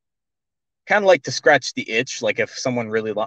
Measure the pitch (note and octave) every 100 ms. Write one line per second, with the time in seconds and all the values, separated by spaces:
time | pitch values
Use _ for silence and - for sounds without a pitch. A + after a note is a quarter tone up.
0 | _ _ _ _ _ _ _ _ - G3
1 | G3 E3 - - D#3+ C#3+ - - - A2+
2 | B2+ - A2 G2+ G#2+ - C3 B2 A2 A2
3 | A2 G#2